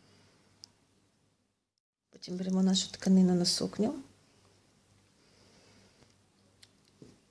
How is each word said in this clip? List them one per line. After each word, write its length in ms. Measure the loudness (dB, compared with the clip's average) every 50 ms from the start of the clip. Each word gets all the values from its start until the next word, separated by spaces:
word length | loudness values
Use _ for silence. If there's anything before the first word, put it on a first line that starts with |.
| _ _ _ _ _ _ _ _ _ _ _ _ -20 -20 _ _ _ _ _ _ _ _ _ _ _ _ _ _ _ _ _ _ _ _ _ _ _ _ _ _ _ _
Потім 280 | -20 -20 -16 -12 -10 -8
беремо 260 | -6 -4 -2 0 2
нашу 280 | 2 2 0 -2 -4
тканину 440 | -10 -6 0 4 6 6 6 6 4
на 100 | 2 0
сукню. 500 | 0 -2 -2 -4 -6 -4 -4 -4 -4 -4 -6 -12 -18 -20 _ _ _ _ _ _ _ _ _ _ _ _ _ _ _ _ _ _ _ _ _ _ _ _ _ _ _ _ -20 -20 -20 -20 -20 -20 _ _ _ -20 -20 _ _ _ _ _ _ _ _ _ _ -20 -20 _ _ _ _ _ _ -20 -20 -20 _ _ _